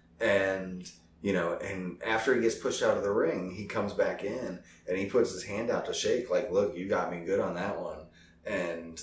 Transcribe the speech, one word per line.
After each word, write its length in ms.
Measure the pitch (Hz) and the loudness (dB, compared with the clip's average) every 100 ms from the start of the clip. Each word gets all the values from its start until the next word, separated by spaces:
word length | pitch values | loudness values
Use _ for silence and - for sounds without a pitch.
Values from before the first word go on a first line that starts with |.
| _ - | _ -2
And, 680 | 113 101 98 95 92 92 90 - - - | 2 4 4 0 -4 -8 -12 -18 -20 -4
you 100 | 101 | 0
know, 200 | 90 85 | 2 2
and 480 | 87 - 95 90 87 | -2 -4 -6 -6 -6
after 320 | 110 110 - | 0 2 4
he 60 | 120 | 4
gets 140 | 113 - | 4 2
pushed 260 | 127 - | -2 2
out 140 | 117 101 | 4 4
of 60 | |
the 80 | 101 | 2
ring, 380 | 107 - 98 92 | 2 2 0 -4
he 120 | 92 101 | -6 -6
comes 260 | 110 101 | -4 -2
back 320 | 98 95 90 | 2 0 0
in 360 | 98 110 - 90 - - - | -4 -4 -6 -8 -12 -14 -4
and 80 | 92 | -2
he 80 | 101 | 2
puts 240 | 127 98 | 4 2
his 120 | 90 | 0
hand 260 | - 104 120 | -6 -4 -2
out 160 | 95 - | -2 -2
to 60 | |
shake, 340 | - - - - | -2 0 0 2
like, 200 | 90 - | 0 2
"Look, 260 | 95 101 87 | 2 2 0
you 120 | 95 | -2
got 220 | 95 87 | 0 0
me 120 | 87 | -4
good 140 | 85 98 | 0 0
on 140 | 95 | 2
that 260 | 87 98 80 | -2 -2 -4
one." 260 | 80 78 - - - - | -6 -10 -14 -20 -20 -14
And 540 | - 101 87 82 82 82 | -4 -2 -2 -4 -8 -12